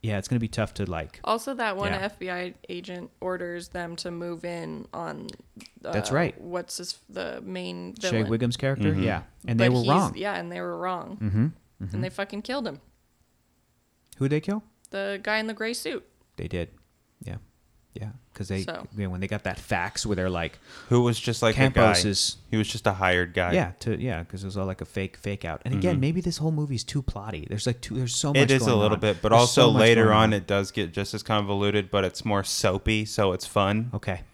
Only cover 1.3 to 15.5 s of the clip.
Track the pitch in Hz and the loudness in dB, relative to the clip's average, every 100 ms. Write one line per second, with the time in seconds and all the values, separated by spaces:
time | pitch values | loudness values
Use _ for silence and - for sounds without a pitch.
1.3 | 226 254 262 226 190 202 190 196 202 185 | -2 -2 -4 -4 -2 -4 -2 -4 -8 -8
2.3 | 180 180 - - 180 185 180 175 _ 180 | -6 -8 -12 -12 -12 -10 -14 -14 _ -6
3.3 | 185 175 175 175 180 170 170 175 170 175 | -6 -6 -10 -10 -10 -10 -8 -10 -8 -8
4.3 | 170 175 170 160 156 - - 165 156 - | -8 -8 -8 -8 -10 -12 -10 -10 -10 -12
5.3 | - - - - _ - 104 104 135 170 | -16 -18 -20 -20 _ -8 -6 -2 -2 -2
6.3 | - 170 175 170 - 180 - _ 202 175 | -4 -10 -10 -8 -12 -10 -14 _ -10 -8
7.3 | - 190 185 180 175 180 220 190 117 104 | -10 -10 -10 -10 -10 -12 -6 -2 0 0
8.3 | 113 120 117 135 135 101 98 110 90 - | 0 0 -2 -2 0 0 2 0 -2 -6
9.3 | - - 117 117 127 117 160 175 - 202 | -16 -2 2 4 4 4 4 4 -2 -6
10.3 | 185 170 175 175 170 180 180 - 202 107 | -4 -6 -8 -6 -4 -4 -6 -8 -6 -2
11.3 | 98 135 165 _ _ 95 98 - - 196 | 0 0 -2 _ _ -8 -6 -6 -6 -8
12.3 | 202 214 262 220 139 _ _ _ _ _ | -8 -6 -6 -6 -10 _ _ _ _ _
13.3 | _ _ _ _ _ _ _ _ - 135 | _ _ _ _ _ _ _ _ -4 0
14.3 | 147 156 208 - _ - 196 196 202 208 | 0 -2 -6 -6 _ -12 -8 -6 -6 -2
15.3 | 214 220 | -2 -2